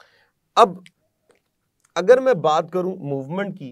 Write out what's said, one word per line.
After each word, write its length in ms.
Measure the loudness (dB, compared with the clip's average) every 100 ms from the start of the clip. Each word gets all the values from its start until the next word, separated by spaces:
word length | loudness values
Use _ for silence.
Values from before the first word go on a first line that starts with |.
| _ _ _ _ _ 2
अब 280 | 2 0 -20 _ _ _ _ _ _ _ _ _ _ 0
अगर 240 | 4 4
मैं 200 | 4 0
बात 300 | 2 0 -2
करूं 240 | -4 -6 -6
मूवमेंट 600 | -8 -8 -8 -8 -8 -10
की, 120 | -16